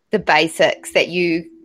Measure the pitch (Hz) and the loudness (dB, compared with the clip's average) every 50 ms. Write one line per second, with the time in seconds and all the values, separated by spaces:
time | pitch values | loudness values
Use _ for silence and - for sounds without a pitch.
0 | _ _ - 208 - - 160 151 160 160 - - 175 - - - - - - 175 | _ _ -6 -4 0 2 2 2 2 0 0 0 2 2 0 -4 -10 -2 0 0
1 | - - 170 180 175 175 160 170 170 - - - - | 0 0 -2 -2 -2 -2 -2 -4 -6 -10 -18 -20 -20